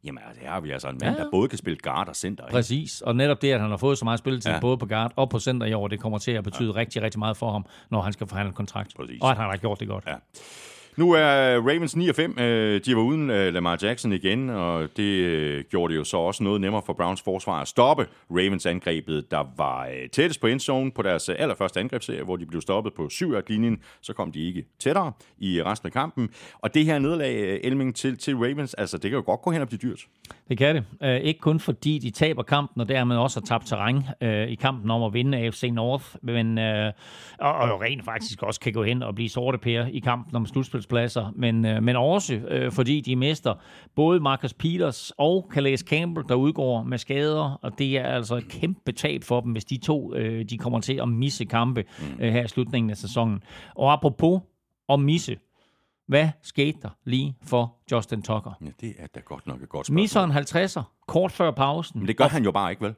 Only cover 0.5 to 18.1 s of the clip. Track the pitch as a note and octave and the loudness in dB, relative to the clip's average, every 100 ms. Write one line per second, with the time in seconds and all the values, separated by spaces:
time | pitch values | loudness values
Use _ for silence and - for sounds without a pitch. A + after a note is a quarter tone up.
0.5 | F2+ D#2 C2+ C#2 B1+ D2+ D4+ D4 F#2 C3 | -6 -6 -8 -8 -4 -2 -2 0 2 2
1.5 | A2 - D#2 - C2+ G2 - F#2 G#2 B1+ | -2 -6 -6 -4 -4 -4 -6 -8 -8 -2
2.5 | B2 A2+ C3+ D#3 - A#2 A#2+ C#3+ C#3+ C#3 | 0 0 -4 -6 -6 -2 2 2 2 2
3.5 | B2 G#2+ G2+ C3+ C3+ A2+ A#2 C3+ C3 - | 2 0 0 0 0 0 -2 -2 -2 0
4.5 | E2 B2 B2+ G#2 A2 A#2 - C3 A#2 C3 | 0 2 0 0 -2 -2 0 0 0 -2
5.5 | B2+ A2 A2 G2+ G#2 A2 G#2+ - A2+ G2+ | -2 0 -2 -2 -4 -4 -4 -2 -2 -4
6.5 | - A2+ G#2 A#2 - A2 G#2+ A2 G#2+ A#2 | -2 -2 0 -2 -2 -4 -2 -4 -2 -2
7.5 | G#2 G2 - - A2 F#2+ G2+ G2 F#2+ G2+ | -4 -6 -16 -4 -2 -2 -4 -6 -4 -4
8.5 | F2+ G2+ G2+ G2+ - B1 B1 C3 A2+ G#2 | -4 -6 -6 -10 -12 -14 0 2 2 0
9.5 | F#2+ A2+ G2+ G#2 G2 E2 C#2+ _ - - | -2 -2 -4 -6 -6 -8 -10 _ -20 -20
10.5 | - - - - - F3 E3 D3+ C#3 C3 | -20 -20 -20 -12 2 6 8 8 6 6
11.5 | B2 A#2 E3 E3 D#3+ E3+ C#3+ E3 - A#2+ | 6 4 2 0 2 2 2 0 0 2
12.5 | A2+ G#2+ G2+ C3 A#2 A#2 D#3 C#3+ G#2 F#2+ | 4 4 2 4 4 4 2 2 2 2
13.5 | F2 F2 E2+ G2+ B2 A#2 F#2+ F#2 A2+ C3 | 2 0 2 0 0 0 0 2 0 -2
14.5 | G#2+ F2 E2 D#2 - G2+ G2 F2 D#2+ D2 | -2 0 0 -2 -2 0 2 2 2 0
15.5 | C#2+ C#2 F#2 E2+ D#2+ D2 F#2 E2+ G2+ G2+ | -4 -2 0 2 0 0 0 0 0 0
16.5 | G#2 F#2+ G#2+ - - F2 F#2+ - F#2 - | 2 0 -2 -4 -2 -2 -2 -4 -4 -2
17.5 | E2 C#2 - B2 D3 - | -4 -2 4 6 6 0